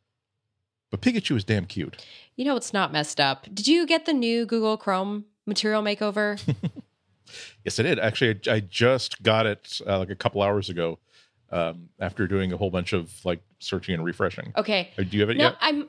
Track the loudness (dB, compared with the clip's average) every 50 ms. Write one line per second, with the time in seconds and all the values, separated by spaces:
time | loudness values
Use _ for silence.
0 | _ _ _ _ _ _ _ _ _ _ _ _ _ _ _ _ _ _ -6 0
1 | 0 2 2 2 0 0 0 0 2 2 0 0 0 -2 -6 -6 -6 -6 -8 -14
2 | -20 -20 -20 -20 -20 _ _ -4 -2 0 0 -2 -2 -2 0 0 0 0 0 -2
3 | -2 0 2 2 2 2 2 -2 -6 -12 -8 -2 2 4 4 4 4 4 2 2
4 | 2 2 0 2 2 2 2 0 0 0 0 0 2 0 0 -2 0 -2 0 0
5 | 0 -2 -6 -8 -10 _ _ _ -8 -6 -4 -2 0 0 0 0 0 0 -2 -2
6 | -2 -2 0 0 0 0 -2 -2 -2 -4 -4 -2 -4 -8 -8 -8 -20 _ _ _
7 | _ _ _ _ _ -20 -18 -18 -18 -18 -16 _ -8 -4 0 0 2 2 2 2
8 | 2 0 0 2 2 2 2 0 0 0 0 0 0 -2 0 4 4 4 4 4
9 | 0 -4 -8 -2 2 4 4 6 4 2 0 -2 -6 -12 -12 -6 -2 0 0 0
10 | 0 -2 -4 -4 -4 -2 2 2 2 4 2 2 0 -2 -4 -2 -2 -2 -4 -6
11 | _ _ _ _ _ _ _ _ _ -6 -2 -2 -2 -2 -4 -8 -14 -18 _ -6
12 | -6 -4 -2 -2 -2 0 0 0 0 0 -2 -2 -2 -2 -2 -2 -2 0 -2 -2
13 | -2 -4 -10 -6 -4 -2 -2 -2 _ _ _ -14 -8 -4 -4 -4 -2 -2 -2 -2
14 | -2 -4 -2 -2 -2 -2 -2 -4 -12 -8 -4 -4 -2 0 0 -2 -2 -4 -4 -6
15 | -4 0 2 2 2 2 4 4 2 2 2 2 0 0 0 0 -2